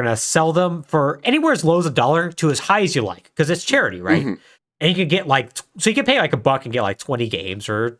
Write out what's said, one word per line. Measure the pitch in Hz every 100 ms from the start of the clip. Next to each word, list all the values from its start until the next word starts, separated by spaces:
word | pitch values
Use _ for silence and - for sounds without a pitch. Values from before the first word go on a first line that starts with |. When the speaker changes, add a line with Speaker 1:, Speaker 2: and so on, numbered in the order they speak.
Speaker 1:
gonna | 120 110
sell | - 165 160
them | 165 180 170
for | - 156 139 156
anywhere | 226 302 320
as | 240
low | 160 170
as | 165
a |
dollar | 123 123 165 175
to | - 160
as | 127
high | - 208
as | 185
you | 139
like, | 101 87 _
'cause | - 151
it's | 175
charity, | - 269 143 90
right?" | 92 -
Speaker 2:
Mm-hmm. | 135 90 _ _ _ -
Speaker 1:
And | 156
you | 185
can | 160
get, | 185 170
like, | 135 113
t-, | - - 190
so | 220
you | 240
can |
pay, | 254 269
like, | 170
a | 113
buck | 139 131 120
and |
get, | 120
like, | 101 98
twenty | - 120 117
games | 90 95 98 107
or | 107 117